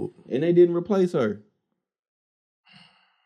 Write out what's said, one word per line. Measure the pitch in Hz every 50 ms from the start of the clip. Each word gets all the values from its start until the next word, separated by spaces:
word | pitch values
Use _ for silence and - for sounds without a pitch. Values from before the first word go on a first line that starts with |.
| 104 101 - - - -
And | - 127 156
they | 170
didn't | 175 170 175 175 170
replace | 170 175 190 208 190 185 180 -
her. | 160 123 107 101 98 - _ _ _ _ _ _ _ _ _ _ _ _ _ _ _ _ _ _ _ _ _ _ _ _ _ - - - _ _ _ _ _ _ _ _